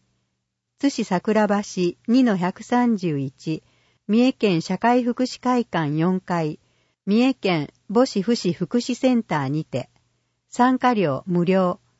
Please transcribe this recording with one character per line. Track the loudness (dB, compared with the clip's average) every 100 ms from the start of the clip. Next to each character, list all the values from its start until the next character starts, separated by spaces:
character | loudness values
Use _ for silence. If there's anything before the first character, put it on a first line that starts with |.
| _ _ _ _ _ _ _ _
津 | -2
市 | -2
桜 | -2 -2 0 0 2
橋 | 0 -4 -2 -2 -2 0
二 | 2
の | 2 2
百 | -2 -6
三 | -2 0 2 0
十 | -2 -4
一、 | -4 -8 -8 -8 -8 _ _ _ -2
三 | 2
重 | 2
県 | 2 0 0
社 | -2 -2
会 | 2 2
福 | 0 -2
祉 | -4 -4
会 | -2 -2
館 | -2 -4 -2 0
四 | 0 -2
階、 | -4 -4 -4 -8 _ _ _ _ -2
三 | 2
重 | 2
県 | 0 0 -2 -2 _ -4
母 | 0
子 | 0 0
福 | -2
祉 | -2 -2
福 | -4 -2 -4
祉 | -4
セ | -2 0
ン | 0
タ | 0 -4
ー | -2
に | -4
て。 | -6 -8 -10 _ _ _ _ _ _
参 | 0 2 4
加 | 2
料 | 2 0 -2 -2
無 | -2 2
料。 | 2 0 -2 _ _